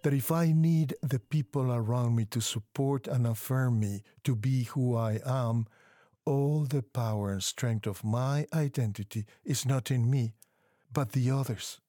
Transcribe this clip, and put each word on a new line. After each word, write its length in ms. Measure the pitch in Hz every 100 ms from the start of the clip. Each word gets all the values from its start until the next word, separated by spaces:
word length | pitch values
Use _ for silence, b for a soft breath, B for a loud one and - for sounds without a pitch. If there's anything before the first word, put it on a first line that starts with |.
that 100 | 151
if 180 | 139 -
I 220 | 165 165
need 420 | 160 165 160 139 -
the 180 | 135 127
people 540 | _ 151 135 143 131
around 420 | 120 110 123 120
me 80 | 117
to 140 | 107 117
support 680 | - 110 - - 139 139 -
and 200 | 127 117
affirm 520 | 110 - 131 127 113
me 240 | 104 101 b b
to 120 | -
be 280 | 113 131 131
who 320 | 117 143 123
I 240 | 117 113 107
am, 400 | - 131 117 117 110 b b b b b
all 380 | - 139 143 151
the 220 | 143 143
power 480 | 120 - 113 107 101
and 120 | 98
strength 440 | - - 123 110 107
of 180 | 95
my 400 | 107 117 131 143 151
identity 720 | 160 143 139 113 98 101 113 104 B
is 220 | - 123
not 260 | 123 135 -
in 180 | 131 117
me, 260 | 135 113 - b b b b b
but 180 | 147 123
the 200 | 135 123
others. 500 | 135 131 107 - -